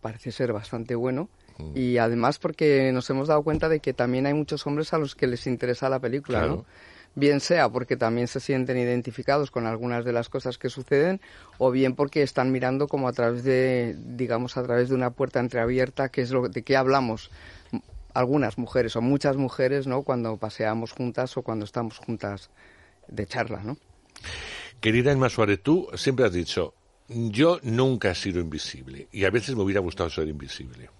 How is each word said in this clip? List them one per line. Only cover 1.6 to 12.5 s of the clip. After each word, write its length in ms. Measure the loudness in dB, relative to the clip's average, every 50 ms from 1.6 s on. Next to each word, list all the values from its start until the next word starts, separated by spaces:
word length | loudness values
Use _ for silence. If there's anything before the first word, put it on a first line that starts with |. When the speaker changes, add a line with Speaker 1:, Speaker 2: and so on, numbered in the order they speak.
| -12 -8 -4
Speaker 1:
y 200 | -2 0 2 4 4
además 380 | 4 4 4 4 2 2 2
porque 540 | 0 -4 -6 -2 2 4 6 6 6 6 4
nos 180 | 2 0 0 0
hemos 200 | -2 -2 2 2
dado 120 | 2 2
cuenta 280 | 4 2 0 0 2 2
de 100 | 0 0
que 140 | 0 -2 0
también 320 | 0 0 2 2 0 2
hay 80 | 2 0
muchos 340 | 0 0 -2 -4 -6 -4
hombres 240 | -4 -2 -2 -2 -2 0
a 40 |
los 180 | -2 -2 -2 -2
que 100 | 0 0
les 220 | 0 0 -2 -2
interesa 400 | -4 -4 -2 -2 -2 -2 0 0
la 120 | -2 -2 0
película, 420 | -2 -2 -4 -4 -4 -2 0 0
¿no? 40 | 2
Speaker 2:
Claro. 180 | 0 0 -4 -6 -12 -20 -20 -20 -20 -20 -20 -20 _ _
Speaker 1:
Bien 240 | 2 4 4 4 4
sea 300 | 4 2 4 4 4 4
porque 260 | 2 -2 -2 -2 -2
también 320 | 0 2 0 2 2 -2
se 140 | -2 -4 -6
sienten 360 | -4 -2 0 0 0 0 0
identificados 760 | 0 0 0 0 -2 -2 -6 -10 -6 -2 0 0 0 0 -2
con 140 | -4 -4 -2
algunas 380 | -2 -4 -4 -4 -2 -2 -2 -2
de 80 | 0
las 160 | -2 -2 -2
cosas 300 | -2 -6 -6 -4 -4 -8
que 100 | -4 -6 -8
suceden, 520 | -6 -6 -2 2 4 4 4 4 2 -2 -6 -16 -20 -20 -20 -20 -4
o 140 | 2 2 2
bien 240 | 4 4 2 2 2
porque 280 | 0 -2 0 2 0 0
están 280 | 2 2 0 2 2